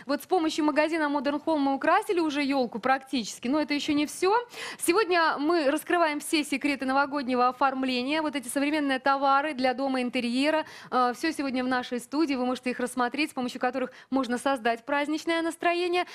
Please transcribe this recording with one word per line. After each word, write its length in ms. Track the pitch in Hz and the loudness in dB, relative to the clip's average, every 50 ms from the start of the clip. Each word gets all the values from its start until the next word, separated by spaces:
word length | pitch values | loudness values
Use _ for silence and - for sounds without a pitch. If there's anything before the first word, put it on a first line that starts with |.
| - | -4
Вот 160 | 240 285 294 | -4 -4 -4
с 40 | - | 0
помощью 380 | - 359 370 320 320 - 330 302 | 0 0 2 2 2 0 2 0
магазина 440 | 302 277 302 302 320 330 320 302 294 | 2 4 4 2 2 2 0 0 0
Modern 340 | 285 294 247 285 285 285 - | 0 0 0 0 -2 0 0
Home 140 | 330 320 294 | 0 2 2
мы 160 | 277 277 269 | 2 2 0
украсили 460 | 262 285 311 349 415 415 - 392 349 | 2 4 4 4 4 4 2 0 0
уже 220 | 320 311 269 294 285 | 0 0 0 0 0
елку 340 | 262 277 269 247 - - 220 | 0 2 0 0 0 -2 -2
практически, 680 | - 262 269 277 285 - 294 254 208 - - - - 233 | 0 0 0 0 0 -4 -4 -4 -4 -4 -10 -6 -4 0
но 100 | 285 311 | 0 0
это 140 | 294 - 294 | 0 0 -2
еще 180 | 285 - 311 | -2 0 0
не 140 | 294 294 294 | 0 0 0
все. 300 | 294 - - 359 381 427 480 480 - - - - - - - - | -2 -2 0 2 2 2 2 0 -2 -12 -12 -12 -12 -8 -4 -2
Сегодня 500 | 330 339 427 440 330 359 339 320 311 240 - | 2 2 2 2 2 2 2 4 2 0 0
мы 300 | 285 311 349 339 285 262 | 0 2 2 2 2 2
раскрываем 500 | 302 302 - - 349 349 339 302 294 294 | 0 0 0 0 2 2 2 2 0 -2
все 240 | - - 330 302 285 | -4 -2 0 0 0
секреты 400 | - 285 262 - 285 277 - 269 | 0 -4 -2 0 -2 -2 -2 -2
новогоднего 640 | 262 262 277 285 277 277 285 262 240 254 247 247 254 | 0 2 2 0 0 -2 -4 -2 -2 0 2 2 2
оформления. 760 | 254 - 285 269 269 262 262 262 254 247 247 269 302 320 | 2 2 0 0 0 0 -2 -2 -2 -2 -2 0 -2 -2
Вот 140 | 302 302 240 | -2 -2 -4
эти 100 | 285 226 247 | -6 -8 -4
современные 520 | - 285 277 294 302 311 285 277 262 262 | -2 -2 0 0 0 0 0 0 0 0
товары 520 | - 277 277 277 269 269 277 277 285 311 294 | 2 0 0 2 2 2 4 2 2 0 -4
для 200 | 247 262 254 247 | 0 0 0 0
дома, 260 | 247 269 269 262 254 | 0 -2 -2 -2 -2
интерьера. 640 | 247 247 - 254 233 240 233 262 277 302 311 311 302 - - - - - | -2 -2 -2 -2 -2 0 0 0 2 2 2 0 -2 -4 -12 -18 -12 -4
Э, 200 | - 254 247 247 | 0 2 2 2
все 200 | 233 - - 320 | 0 -2 -2 -2
сегодня 320 | 294 - 277 269 240 254 254 | -2 -2 -4 -2 -2 -2 -2
в 40 | 254 | 0
нашей 300 | 254 247 247 - 247 240 | -2 -2 -2 -4 -6 -8
студии. 380 | 233 - 269 302 330 269 277 | -6 -4 0 0 0 2 0
Вы 80 | 247 247 | 0 0
можете 260 | 254 254 - - 254 | -2 -2 -2 -2 -4
их 80 | 240 - | -2 -2
рассмотреть, 520 | 247 240 - 254 240 247 - - 302 - | -4 -4 0 -2 -2 0 0 -2 -4 -2
с 40 | - | -2
помощью 260 | 262 247 247 - 240 | -6 -6 -6 -4 -2
которых 300 | - 247 247 262 254 254 - - - - | -2 -2 0 -2 -4 -4 -8 -14 -8 -2
можно 260 | 254 269 262 226 247 | 0 0 0 0 -2
создать 480 | 240 - 277 277 240 214 240 233 233 - | -2 0 0 0 2 2 0 0 0 -2
праздничное 560 | - 285 285 294 294 302 311 - 330 330 330 | -2 -2 0 0 0 -2 -4 -2 0 0 0
настроение. 640 | 330 330 320 - - 349 339 349 359 349 349 359 349 - - | 0 -2 -4 0 0 0 2 2 0 0 0 0 0 -2 -6